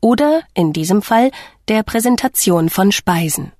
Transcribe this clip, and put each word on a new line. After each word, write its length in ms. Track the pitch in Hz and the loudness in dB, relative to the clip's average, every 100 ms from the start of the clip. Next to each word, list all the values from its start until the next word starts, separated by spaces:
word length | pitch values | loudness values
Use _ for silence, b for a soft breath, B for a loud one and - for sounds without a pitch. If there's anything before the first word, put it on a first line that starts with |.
oder, 420 | 226 247 294 320 - | 0 2 2 0 -2
in 180 | - 165 | -2 -2
diesem 300 | 151 160 208 | -2 0 -2
Fall, 300 | - 226 262 B B B - | 2 2 2 B B B -4
der 160 | 220 | -2
Präsentation 880 | 214 226 240 240 262 - - 175 160 | -2 -2 0 0 -2 -2 0 2 0
von 240 | - 196 | 2 0
Speisen. 600 | - - 170 160 - 139 | 0 -2 -2 -2 -6 -10